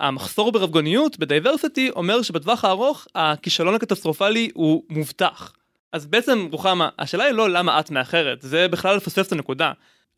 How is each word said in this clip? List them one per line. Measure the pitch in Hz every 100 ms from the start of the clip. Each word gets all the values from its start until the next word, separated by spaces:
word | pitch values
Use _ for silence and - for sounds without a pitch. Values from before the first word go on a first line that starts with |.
המחסור | 143 131 - - 220
ברבגוניות, | 220 185 160 151 214 311 -
בדייברסיטי, | 151 147 208 302 320 - 262
אומר | - 175 233
שבטווח | 220 165 156 233
הארוך, | 208 190 262 285 -
הכישלון | - 156 147 175 - 170
הקטסטרופלי | 226 226 185 160 156 202 220 226
הוא | - 156 165 -
מובטח. | 156 143 - 180 - - - _ _ _
אז | 160 147
בעצם, | 214 247 233 170
רוחמה, | 147 190 180 160 -
השאלה | 139 175
היא | 277
לא | 220 214
למה | 175 175 147
את | 151
מאחרת, | 139 127 170 143 123
זה | 131 156 180
בכלל | 175 185 196
לפספס | 185 190 190
את |
הנקודה. | 165 135 135 156 - _ _ _